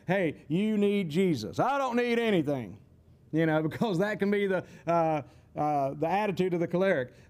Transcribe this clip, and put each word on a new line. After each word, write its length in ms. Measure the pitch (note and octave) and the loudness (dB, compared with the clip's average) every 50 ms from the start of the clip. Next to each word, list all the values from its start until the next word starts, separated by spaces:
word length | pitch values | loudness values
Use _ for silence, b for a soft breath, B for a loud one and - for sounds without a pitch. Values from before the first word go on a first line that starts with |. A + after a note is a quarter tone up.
| B | B
"Hey, 300 | - F3+ G3+ F3+ D3+ B2+ - - - | -2 0 0 0 -2 -4 -6 -6 -2
you 300 | D3+ F#3 G#3 A3 G#3+ G#3 | 0 0 0 2 2 2
need 320 | G3+ G3+ G3+ G3+ G3 D#3 | 2 2 2 0 -2 0
Jesus." 500 | C#3 F3+ G3 F#3 D#3 A2+ G#2+ F2+ - - | 0 2 2 2 2 0 -4 -4 -2 0
"I 160 | F3+ A#3+ C#4 | 0 0 0
don't 200 | C#4 C4+ B3+ A#3 | 0 -2 0 0
need 220 | A#3+ A#3+ A#3+ A#3 A#3 | 0 0 2 2 2
anything." 600 | A#3 A3+ G#3 E3+ C#3 C#3+ D3 C3 A2+ F#2 F2+ - - - - - - - - - - - | 2 2 2 2 2 0 -2 -4 -6 -8 -12 -16 -20 -20 -20 -20 -20 -20 -20 -20 -10 -4
You 120 | - D#3 E3 | -2 0 2
know, 180 | D#3+ D#3 D#3 | 2 2 0
<laughs> 60 | D#3 D#3+ | 0 -2
because 300 | - - A#3 A3+ F#3 D#3+ | -2 -2 -2 0 0 0
that 200 | G3 G#3 G#3 E3 | 0 -2 -2 -2
can 120 | G3+ G3+ | -2 0
be 160 | G3+ G3+ G3+ | 0 0 0
the, 180 | G3 F#3+ F3 B B B B B | 0 0 -2 B B B B B
uh, 340 | D#3+ E3+ E3+ D#3+ D#3+ D#3 D3 B B B B B B - | 0 2 2 2 2 0 -2 B B B B B B -6
uh, 380 | - - D3+ D3+ C#3+ C#3 C3+ C#3+ D3 | -4 -2 0 0 0 0 -2 -2 -2
the 80 | D3+ E3 | -2 -2
attitude 460 | F3+ G3+ G#3+ G#3 E3+ - F#3 F#3+ F3 | 0 0 0 0 0 0 0 0 0
of 60 | E3+ | -2
the 60 | E3+ | -2
cleric. 460 | E3 - F3 F#3+ G3 F3+ C#3 B2+ B2+ B B B | 0 0 0 2 2 2 0 -2 -4 B B B